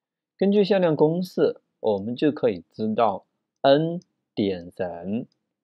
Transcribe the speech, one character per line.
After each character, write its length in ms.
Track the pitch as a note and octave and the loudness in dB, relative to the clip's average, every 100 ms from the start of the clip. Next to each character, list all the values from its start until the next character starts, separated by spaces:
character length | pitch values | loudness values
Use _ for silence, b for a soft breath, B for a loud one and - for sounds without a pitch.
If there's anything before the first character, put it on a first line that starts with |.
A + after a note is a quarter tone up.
| _ _ _ _ | _ _ _ _
根 160 | F#3+ | 2
据 120 | G#3 | 2
向 180 | G3 G3 | 2 2
量 140 | F3 D3+ | 2 4
公 260 | D#3 E3+ | 2 2
式， 400 | F#3 - D3+ - _ _ | -4 0 0 0 _ _
我 200 | - G2+ | -2 -2
们 160 | G2+ B2 | -4 -2
就 160 | D3+ | -2
可 180 | D3+ B2 | 0 -2
以 140 | F2+ - | -2 -8
知 220 | - A2 A2 | -8 -4 0
道 320 | A2+ F#2+ - _ _ _ | 0 -2 -10 _ _ _
N 400 | C#3 C#3+ E3 F3 - _ _ | 2 4 2 -6 -12 _ _
点 380 | - G2+ F2+ E2+ | -4 -2 -4 -10
乘 560 | - F2+ E2+ E2+ A2 - _ _ _ | -8 -8 -8 -8 -8 -8 _ _ _